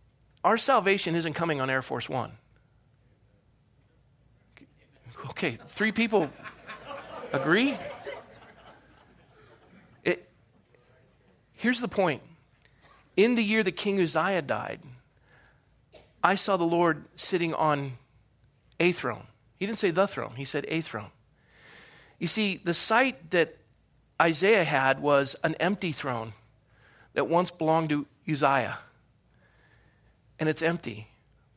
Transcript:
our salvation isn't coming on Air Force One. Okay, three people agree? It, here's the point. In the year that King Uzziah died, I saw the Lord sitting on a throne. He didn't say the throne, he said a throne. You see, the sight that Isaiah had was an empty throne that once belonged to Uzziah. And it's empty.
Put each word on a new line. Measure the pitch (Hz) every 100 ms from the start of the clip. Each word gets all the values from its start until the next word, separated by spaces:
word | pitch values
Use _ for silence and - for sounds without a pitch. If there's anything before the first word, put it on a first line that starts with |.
| _ _ _ _
our | 175 220
salvation | - 254 185 196 180 170
isn't | 165
coming | 147 170 147
on | 131
Air | 131
Force | 127 123 -
One. | 135 113 110 _ _ _ _ _ _ _ _ _ _ _ _ _ _ _ _ _ _ _ _ _ - - _ _ _ - - 135
Okay, | - 165 113 -
three | - 214
people | 214 226 214 147 - - - - - - - - - -
agree? | 139 143 190 269 220 - - - - - - - - - - _ - _ _ _ _ - - _ - - _
It, | - 180 - _ _ _ _ _ _ _ _ _ _ _ _
here's | - 226 240
the | 240
point. | - 180 131 - - _ _ _ _ _ - _ -
In | 220 240
the |
year | 208 220
that | 185
King | 160 202 196
Uzziah | 165 147 175 190
died, | 139 107 - 55 - 123 _ _ _ _ _ _ _ _ _ - - _
I | 170 196
saw | - 190
the |
Lord | 170 170 175 147 - -
sitting | - 180 170
on | - 156 143 139 123 _ _ _ _ _ _ _ -
a | 170
throne. | 175 127 107 - _ _ -
He | 196
didn't | 226
say | 196
the | 160 196
throne, | - 113 117
he | 139
said | 151 -
a | 160
throne. | 160 107 101 _ _ _ _ _ - - - - - -
You | 170
see, | - 208 185
the | 170
sight | 165 - 220 262 262 160
that | 180 156 - _ _ _ _ _ -
Isaiah | 165 156 190 220
had | 156 147 135 139
was | 147 143 139 -
an | 160 160
empty | 170 202 180
throne | 143 143 120 113 107 _ _ _ _ _ _ _
that | - 127
once | 165 180
belonged | - 156 160 160
to | 147 139 _ -
Uzziah. | 147 143 139 107 - - _ _ _ _ _ _ _ _ _ _ _ _ _ _ -
And | 156
it's | 156
empty. | 160 175 - 107 110 _ _ _ _